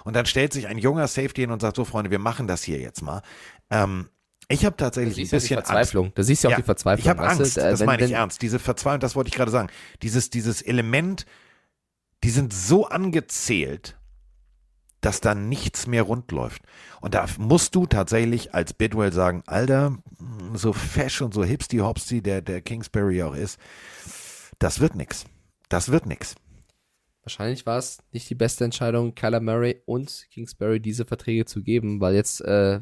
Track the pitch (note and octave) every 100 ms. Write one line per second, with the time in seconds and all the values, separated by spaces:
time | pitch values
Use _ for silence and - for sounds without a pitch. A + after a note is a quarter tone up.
0 | - A2+ A#2+ C3+ C#3+ C#3 G#2+ A2 A#2 D#3
1 | D3 - C3+ - B2 A2+ A2 A#2 A#2 A2+
2 | G2+ G2 G#2 A#2 A2+ F2+ - D2 B1 -
3 | D2+ E2+ - - - - _ A2 G2 F#2
4 | F2+ _ _ _ - C#3+ G#3 E3+ C3+ B2
5 | A#2+ G2+ D#3+ C#3+ C3 B2+ - G2 A#2+ G2
6 | F#2 - G2+ C#3+ B2 A2 F#2 G#2 - G#2
7 | - F3 - E3+ C#3 - D2 G2+ G#2 B2
8 | B2 A#2 G#2+ - A#2 B2 - A#2+ C#3+ C#3+
9 | B2+ C#3 B2+ - A#2+ A#2+ F#2+ - - -
10 | A2+ A#2 - A#2+ A2+ G#2+ - B2 A2+ C3
11 | F3 F#3+ - - _ _ _ _ _ _
12 | _ _ C3 A#2+ C3+ G2 F2+ F3 G#3 D#3+
13 | F#3+ E3 - - - G#2+ C2+ D2 - -
14 | - - _ _ _ _ _ _ _ _
15 | A2 G2 A2 G#2 G2+ C#3 - - - A#2
16 | G#2 A#2 B2 D2+ A#1+ - _ - - -
17 | - G2 E2 - G#2+ E3 - F#3 F3+ G#2
18 | F2+ A2+ A#2 A#2 - F2 E2+ - A2 G#2+
19 | G2+ F2 F2+ F2+ - F2 B2+ C3+ C#3+ C3
20 | - - B2 A2 F2+ A2 A2+ G2+ - -
21 | C3 - B2+ G#2+ F#2 C#3 - A#2+ G2+ -
22 | - A#2+ G2+ F#2+ F2 F#2 - A#2 A2 A2
23 | G2+ F2+ E2 C#2 F#2+ - - - - -
24 | - - - - - - E2 - D#3 -
25 | C#2+ - - _ _ _ _ F2+ F2 D#3
26 | - - - - _ - _ _ _ _
27 | _ _ - - G#2 C3 - A#2+ B2 -
28 | _ A#2+ - B2 A#2 - A#2+ - A#2+ A#2
29 | A#2+ A#2 A2 A2+ A2+ A2+ A#2+ B2 - A#2+
30 | C#3+ - - - A#2+ - G#2 A2 A2 A2+
31 | A2+ A2+ - A2+ A2+ - F#2+ A#2 A2 G#2
32 | F#2 G2 G#2+ - - G2+ G2 G2